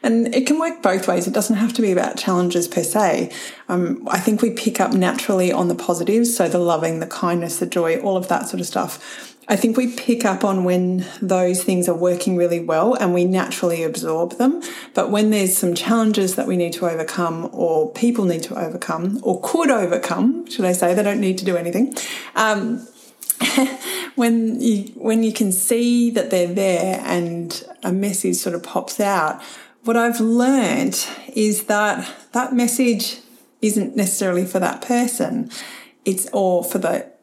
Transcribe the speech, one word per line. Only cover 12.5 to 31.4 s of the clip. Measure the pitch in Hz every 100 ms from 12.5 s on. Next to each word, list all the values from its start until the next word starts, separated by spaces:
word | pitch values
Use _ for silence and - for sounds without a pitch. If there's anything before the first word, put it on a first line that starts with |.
| 170
well | 170 160 202
and | 254 196 175
we | 180
naturally | 185 - - 180 170
absorb | 160 - 165 160 170 -
them. | 262 339 - - -
But | - -
when | 208 214
there's | 214 190 180
some | 185
challenges | 170 - 226 220 214 185 185
that | -
we | 185
need | 170
to | 175 180
overcome, | 165 160 - 175 165 170
or | - 170 160 156
people | - 240 233 190
need | 165
to | 165 -
overcome, | 170 170 - 160 175 220
or | - 185
could | - 320 320
overcome, | 240 175 175 - 170 220 330 339
should | - 185
I |
say, | 180 175
they | 180
don't | 202 202
need | 190 185
to | 190
do | 175
anything. | 170 175 269 - - - - -
Um, | 220 208 226 247 - - - _ - -
<laughs> | 240 - 269 - 381 370 349 -
when | 233 233 226 233
you, | 233 202 196 -
when | 226 220
you | 226
can | 220 208
see | 180 - 233 240 240 233
that | 226 180
they're | 185 175
there | 180 196 175 190 185 -
and | 175 170 170 170 - - -
a | 196
message | 185 202 190 190 175
sort | 190 175
of |
pops | - - - -
out, | 202 190 156 151 - - - _
what | - 233
I've | 233 233
learned | 220 233 247 269 226 240 269 - - - -
is | -